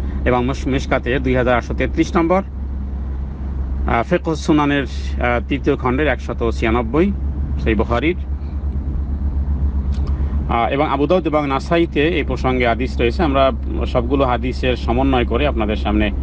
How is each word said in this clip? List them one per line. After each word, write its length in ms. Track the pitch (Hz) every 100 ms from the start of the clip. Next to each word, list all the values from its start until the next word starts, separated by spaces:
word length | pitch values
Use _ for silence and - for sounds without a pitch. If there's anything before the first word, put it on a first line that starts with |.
| - -
এবং 220 | 123 123 123
মুস-, 220 | - 135
মিশকাতে 500 | 131 - 131 123 131
দুই 180 | 127 127
হাজার 200 | 123 123
আটশো 180 | -
তেত্রিশ 420 | - 131 160 160 180
নম্বর, 260 | 165 185
আহ, 1600 | 196 - - - - - - - - - - - - - - 120
ফিকহ 320 | 113 175 165
সুনানের, 480 | 151 - 151 143 143
আহ, 580 | 135 - - - 120 120 -
তৃতীয় 280 | 139 147 139
খণ্ডের 300 | 123 127 151
একশত 440 | 123 - 117 117
ছিয়ানব্বই, 600 | - 117 123 113 139 202 196 - - - -
সহিহ 120 | 117 104
বুখারীর। 400 | 110 120 151 180 - - - - - - - - - - - - - - - - - - - - - - -
আহ, 240 | 120 117
এবং 160 | 139 151
আবু 180 | 139 147
দাউদ 200 | 185 160
এবং 220 | 151 143
নাসাইতে 600 | 135 - 170 170 147 151
এই 140 | 170
প্রসঙ্গে 460 | 135 127 131 127 120
হাদিস 320 | 113 127 -
রয়েছে। 220 | 120 -
আমরা 300 | 160 135 135 123 - - -
সবগুলো 380 | 127 120 139
হাদিসের 520 | 131 120 123 120 131 123
সমন্বয় 480 | - 120 135 127
করে 220 | 113 117 143
আপনাদের 300 | 117 104 104
সামনে 340 | 107 104 107 -